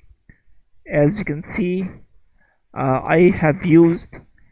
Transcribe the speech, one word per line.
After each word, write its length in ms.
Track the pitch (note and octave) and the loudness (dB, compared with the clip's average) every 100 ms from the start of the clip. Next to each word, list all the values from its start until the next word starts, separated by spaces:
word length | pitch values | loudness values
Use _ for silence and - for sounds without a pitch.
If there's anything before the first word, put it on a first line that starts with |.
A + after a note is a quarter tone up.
| - _ _ _ _ - _ _ - | -20 _ _ _ _ -20 _ _ -6
As 320 | D3+ D3 G#3 | 0 0 0
you 60 | |
can 220 | F#3+ D3 - - | -8 -10 -10 -6
see, 320 | F3+ F#3 F#3 - - _ _ _ _ _ _ - | -4 -4 -6 -12 -20 _ _ _ _ _ _ -6
uh, 220 | C3+ C3 - | -2 -2 -2
I 260 | D#3+ F3+ G3 | 2 2 2
have 240 | D#3 C#3+ F3+ | -2 -2 2
used 520 | E3 E3+ E3+ - - - _ _ | 4 4 2 -8 -20 -20 _ _